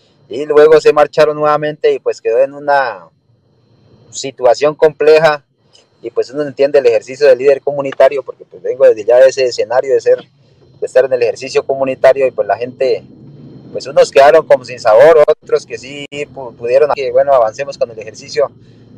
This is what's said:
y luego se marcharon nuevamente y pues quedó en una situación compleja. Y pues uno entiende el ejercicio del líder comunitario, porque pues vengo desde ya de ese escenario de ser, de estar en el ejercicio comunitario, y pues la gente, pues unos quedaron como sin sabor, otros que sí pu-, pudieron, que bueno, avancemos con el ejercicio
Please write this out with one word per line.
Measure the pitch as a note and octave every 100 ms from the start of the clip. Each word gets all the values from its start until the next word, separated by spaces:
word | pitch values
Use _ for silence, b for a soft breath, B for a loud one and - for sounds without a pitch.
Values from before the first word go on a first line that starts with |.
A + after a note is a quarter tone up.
| _ _ -
y | A2+ D3+
luego | D3 D3+ D#3
se | D3+
marcharon | D3+ D3 - D3+ D3+
nuevamente | D3+ D3+ D3+ D3+ D3+
y | C3+
pues | B2 A2
quedó | A2+ A2+
en | C3+
una | C#3+ D3 C#3 B2+ G2 E2 _ _ _ _ _ _ _ _ _ _
situación | - C#3 C3 B2+ A2+ D3 D3+
compleja. | D#3 D3 D3 D#3 D#3+ D3 _ _ _ b b _
Y | A2+
pues | A2+ A2
uno | C#3
entiende | D3 C3 C#3 C#3+
el | B2
ejercicio | A2 B2 C3+ C#3+
del | B2
líder | C3+ C3+
comunitario, | - C#3+ C#3 C3+ C3+ C#3+
porque | - -
pues | - F#2
vengo | F#2+ B2+ C3+
desde | A2 G#2
ya | B2
de | C3+
ese | C3 B2+
escenario | A#2 G#2+ B2 C3+
de | A#2+
ser, | A#2+ B2
de | - _ _ _ _ - G#2
estar | B2+ C3
en |
el | B2+
ejercicio | A#2 G2 C3 C#3+
comunitario, | D3 C3+ C3 C3 C3+ C3 C3
y |
pues | - G#2
la | G#2
gente, | B2 B2 C3 G#2 - - - - - - -
pues | - B2+
unos | D#3 E3
quedaron | C#3+ C#3 D#3+ C#3+
como | C#3 A#2+
sin | B2
sabor, | A#2 A2 D3+ D#3+ D3
otros | D#3 - D3+ -
que | A#2+
sí | B2 C#3+ C#3+
pu-, | C#3+ C#3+ C3 B2+ B2+
pudieron, | A#2+ C3 D3 C3
que | B2+
bueno, | B2 C#3
avancemos | C3+ A2 G#2+ C#3 C3+
con | A#2+
el | A2
ejercicio | G#2+ F2+ C3+ D3 C3 _ b b b